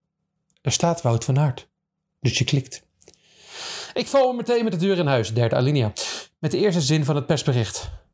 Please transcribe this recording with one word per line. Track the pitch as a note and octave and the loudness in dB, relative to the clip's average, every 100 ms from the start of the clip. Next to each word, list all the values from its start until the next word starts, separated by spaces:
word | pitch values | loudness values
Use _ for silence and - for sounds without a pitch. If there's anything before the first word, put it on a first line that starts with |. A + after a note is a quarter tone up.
| _ _ _ _ _ _ | _ _ _ _ _ _
Er | C3+ | -4
staat | - E3+ E3 | 0 0 0
Wout | B2 A2+ - | 0 0 0
van | C3+ | 2
Aert. | D3 - - _ _ _ _ _ | 2 -2 -10 _ _ _ _ _
Dus | B2+ - | -2 0
je | |
klikt. | B2+ C#3 - - _ _ - _ _ _ - - - - - | 0 0 -2 -12 _ _ -20 _ _ _ -20 -16 -12 -12 -10
Ik | - - | -8 0
val | C#4 B3+ | 4 4
meteen | A#3+ A#3 A#3+ | 2 0 0
met | A3 | 0
de | E3+ | 0
deur | G3 F3+ | 0 2
in | D3+ | 2
huis, | B2+ G#2+ | 2 0
derde | A2+ A#2 C3 | 2 2 2
alinea. | B2+ D3 G#2+ - - - - - | 2 2 0 -2 -8 -8 -14 -6
Met | D3+ | -4
de | A#2+ | 0
eerste | G3+ F3 | 2 2
zin | C3+ D#3 C#3+ | 2 2 2
van | D3 | 0
het | - | 0
persbericht. | D#3 - B2 G#2+ - - - _ | 0 2 0 0 -4 -10 -14 _